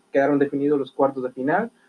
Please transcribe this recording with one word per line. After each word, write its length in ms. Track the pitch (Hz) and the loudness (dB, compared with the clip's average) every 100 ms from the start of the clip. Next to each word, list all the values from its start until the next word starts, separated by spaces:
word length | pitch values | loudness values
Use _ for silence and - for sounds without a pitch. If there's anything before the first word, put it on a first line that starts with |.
| _ | _
Quedaron 280 | 139 139 143 | 0 2 2
definidos 380 | 143 139 143 147 | 0 0 0 0
los 140 | 131 | -2
cuartos 320 | - 135 135 | -2 -2 -2
de 80 | 127 | -8
final. 400 | 131 135 175 233 - | -4 -2 -2 -2 -10